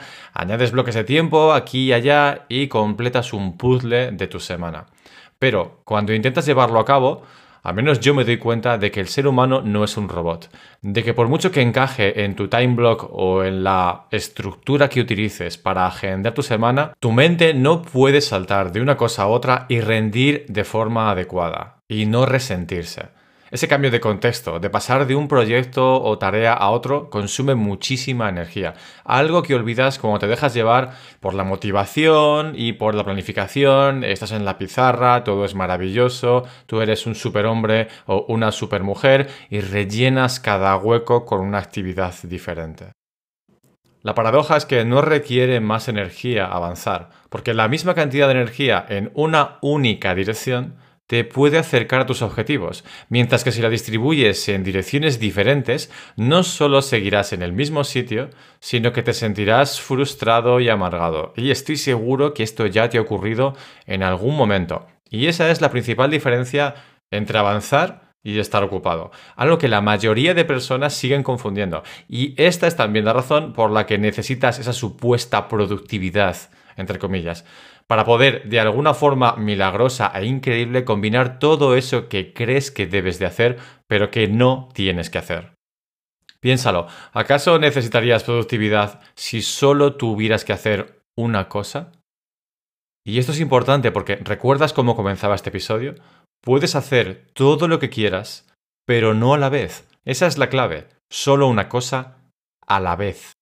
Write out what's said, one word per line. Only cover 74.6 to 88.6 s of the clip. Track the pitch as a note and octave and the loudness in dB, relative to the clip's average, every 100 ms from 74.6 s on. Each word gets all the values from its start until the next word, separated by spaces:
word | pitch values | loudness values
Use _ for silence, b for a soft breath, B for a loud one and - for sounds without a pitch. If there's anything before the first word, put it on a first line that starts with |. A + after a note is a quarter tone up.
| B2 | -6
supuesta | B2 - - A#2+ A#2+ - G#2 - | -6 -6 -4 0 0 0 -2 -2
productividad, | G#2+ G2 G2+ - G#2 F#2 G2 F#2+ E2+ - b b b | -2 -2 -4 -6 -6 -2 0 0 -2 -12 b b b
entre | F#2 F#2 | -10 -6
comillas, | F#2+ F#2+ E2 E2+ B B B B - | -4 -6 -6 -10 B B B B -2
para | A2 A#2 | 0 4
poder, | A#2 C3+ - G#2 | 6 4 2 0
de | A2+ | 2
alguna | A2 A2+ D3+ | 2 2 2
forma | C#3 D3 C3 B2 A2 | 4 2 4 2 2
milagrosa | G#2+ G2+ F#2+ G2 B2+ B2+ G2+ | -2 0 0 2 0 2 -2
e | G2 G#2+ | -2 -4
increíble, | C3+ C3 A#2 A#2+ B2+ B2+ | -2 -2 -2 0 -2 0
combinar | G#2 G#2+ A#2+ B2+ B2 | -2 0 0 0 0
todo | D3 D#3 C#3 B2+ | 2 4 4 2
eso | C3 B2 A#2 | 2 -4 -4
que | G2+ F2+ | -6 -6
crees | - A#2 C3+ C3+ | -6 -2 -2 -2
que | - F2+ | -6 -4
debes | G2 F#2 F2 | -2 -2 -2
de | F#2 | -4
hacer, | - A#2 B2 B B - | 0 0 0 B B -2
pero | G#2 G#2 | 0 0
que | A#2 G#2 | 0 0
no | A2 B2+ C3 C3 - | 4 2 2 -6 -4
tienes | F#2+ F2 E2+ | -2 -2 -4
que | F2+ | -8
hacer. | - E2 E2+ _ _ _ _ _ _ _ _ _ | -6 -10 -10 _ _ _ _ _ _ _ _ _
Piénsalo, | B2 B2+ B2+ F2+ E2+ B B | 0 0 2 0 -2 B B
¿acaso | A2+ G#2+ C#3 F3 E3 | -4 2 2 4 4
necesitarías | D3 C3+ A2+ A#2+ A#2+ A2+ | 4 0 0 0 2 2
productividad | - A#2 A2+ A2+ | 2 -2 -2 -2